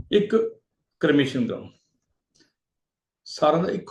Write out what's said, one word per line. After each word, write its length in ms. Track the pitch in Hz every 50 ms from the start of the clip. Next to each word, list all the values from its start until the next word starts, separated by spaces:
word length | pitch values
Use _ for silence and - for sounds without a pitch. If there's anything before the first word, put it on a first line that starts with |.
| - - -
ਇੱਕ 480 | 208 202 - - 226 226 - - _ _ _ _ _ _ _ _ -
ਕ੍ਰਿਮੇਸ਼ਨ 460 | - 156 147 147 139 131 - 135 120
ਗਰਾਊਂਡ, 240 | 104 95 82 104 - - _ _ _ _ _ _ _ _ _ _ _ _ _ _ _ _ _ _ _ _ _ _ _ _ _ _ _ _ _ _
ਸਾਰਿਆਂ 380 | - - - 156 151 151 165 180
ਦਾ 80 | -
ਇੱਕ 180 | - - - -